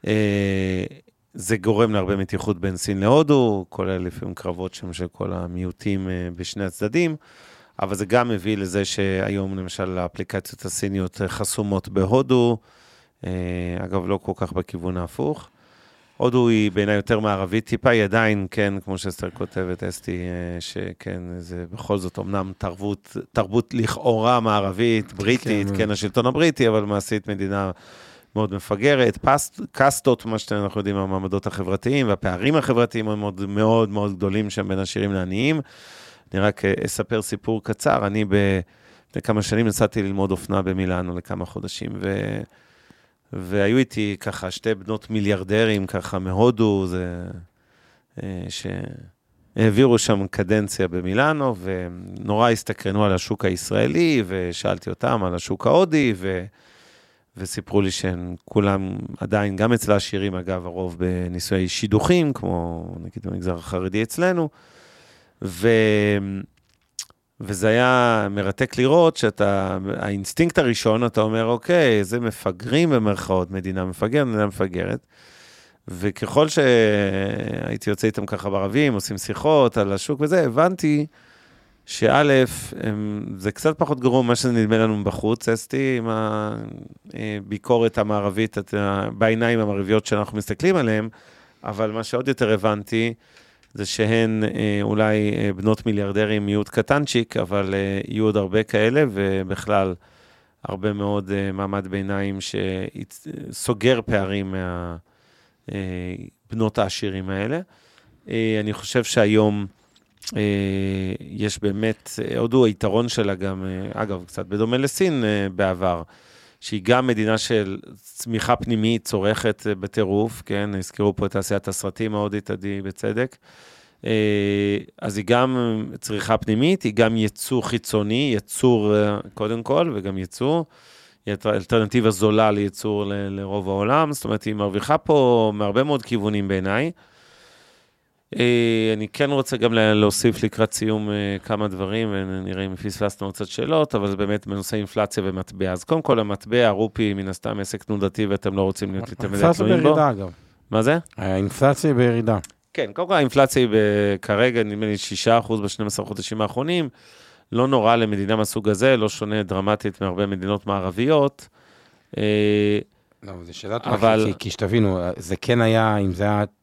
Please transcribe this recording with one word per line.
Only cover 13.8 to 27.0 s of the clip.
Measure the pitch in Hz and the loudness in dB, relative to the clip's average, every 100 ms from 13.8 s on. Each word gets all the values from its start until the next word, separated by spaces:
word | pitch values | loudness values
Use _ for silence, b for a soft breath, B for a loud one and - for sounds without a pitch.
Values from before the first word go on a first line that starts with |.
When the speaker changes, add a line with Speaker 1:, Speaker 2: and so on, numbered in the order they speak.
| 92 | -4
Speaker 1:
אגב, | 95 90 | -4 -2
לא | 98 | -4
כל | - 95 | -4 -6
כך | 92 | -4
בכיוון | 85 87 90 90 92 | -4 -6 -8 -6 -6
ההפוך. | 87 - 143 151 - b b b b b b _ | -6 -4 -4 -4 -12 b b b b b b _
הודו | 127 123 120 | 2 4 4
היא | 110 107 | 4 2
בעיניי | 95 101 104 | 0 2 0
יותר | 98 110 | 2 0
מערבית | 107 98 95 110 - | 2 0 0 -2 -2
טיפה, | 117 131 | 0 2
היא | 117 | 2
עדיין, | 101 110 110 104 95 | 2 2 2 0 -2
כן, | - 101 98 92 | 0 0 -2 -6
כמו | 92 | -6
שאסתר | 98 - 95 | -6 -8 -10
כותבת, | - 92 - 92 90 | -8 -8 -6 -6 -6
אסתי, | 95 - - | -6 -8 -8
אה, | 90 90 87 87 87 | -6 -6 -6 -8 -8
שכן, | - 95 95 90 - 92 90 87 | -10 -10 -10 -10 -10 -10 -10 -12
זה | 85 87 85 | -12 -12 -12
בכל | 98 - 101 | -14 -2 -2
זאת | 90 - | -2 -6
אומנם | 95 98 95 95 | -4 -4 -4 -6
תרבות, | 98 90 101 98 _ - - | -8 -6 -6 -6 _ -14 -4
תרבות | - 95 110 110 | -4 0 0 0
לכאורה | 127 110 - 127 110 113 123 | -2 -2 0 0 2 4 4
מערבית, | 113 104 98 95 117 110 98 | 2 2 0 0 2 2 -2
בריטית, | 92 101 127 - 107 101 | -4 0 0 0 -2 -2
Speaker 2:
כן. | 98 | -2
Speaker 1:
כן, | 110 | -2
השלטון | 101 104 123 120 | -2 -2 0 0
הבריטי, | 135 165 143 120 | 2 0 4 2
אבל | 107 | 2
מעשית | 104 101 | 0 -4